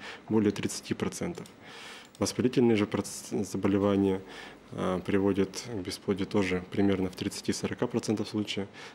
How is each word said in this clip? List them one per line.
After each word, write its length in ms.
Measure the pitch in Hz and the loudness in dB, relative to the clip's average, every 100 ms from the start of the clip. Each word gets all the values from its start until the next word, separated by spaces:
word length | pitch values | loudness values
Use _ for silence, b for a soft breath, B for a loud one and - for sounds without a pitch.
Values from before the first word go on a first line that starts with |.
| B B - | B B 0
более 240 | 110 104 | 4 4
тридцати 420 | 98 95 - - | 2 -4 -6 -6
процентов. 520 | - 92 - - 170 - - B B B B B - | -4 -4 -4 -6 -8 -12 -18 B B B B B -4
Воспалительные 560 | 101 - 120 131 120 110 | -2 2 2 6 6 6
же 80 | 101 | 4
проц-, 460 | 101 - - - 117 | 0 -4 -8 -6 -4
заболевания, 760 | 98 98 98 101 101 98 98 95 B B B B - | -4 0 2 4 4 6 4 2 B B B B -12
э, 280 | - 92 92 | -4 -2 -2
приводят 600 | 90 98 98 95 95 - - | 0 2 4 4 0 -2 -8
к 140 | 113 90 | -6 -6
бесплодию 400 | - - 95 95 | -6 -2 -2 0
тоже 360 | 104 95 90 87 | 0 2 0 -2
примерно 380 | - 101 95 95 | 2 4 4 0
в 80 | - | -2
тридцати-сорока 680 | 101 - - 101 98 - 123 | -6 -4 -4 -2 -4 -2 0
процентов 420 | 117 - 107 104 | 0 0 0 0
случаев. 400 | 107 104 - 98 B B | -4 -4 -4 -6 B B